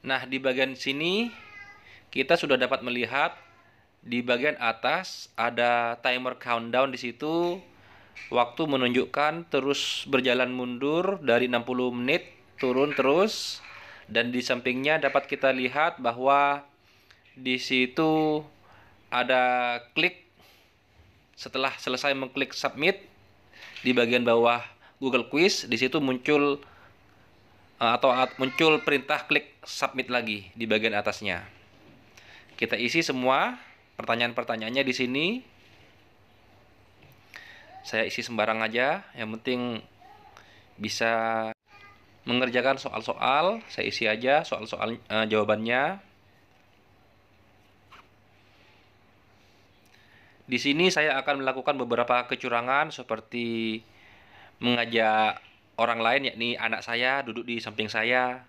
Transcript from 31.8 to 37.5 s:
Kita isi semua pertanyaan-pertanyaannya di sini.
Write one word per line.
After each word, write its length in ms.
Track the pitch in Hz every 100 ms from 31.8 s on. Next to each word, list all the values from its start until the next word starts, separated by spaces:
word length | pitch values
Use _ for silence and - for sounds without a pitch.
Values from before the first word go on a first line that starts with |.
| - - - - - - - -
Kita 160 | 151
isi 320 | 110 120 165 156
semua 560 | 131 127 135 208 247 - - _ -
pertanyaan-pertanyaannya 800 | 117 117 120 117 120 113 110 131
di 120 | 131 123
sini. 300 | 123 135 170 247 - _ - - - _ _ _ _ _ _ _ _ _ _ _ - - _ - -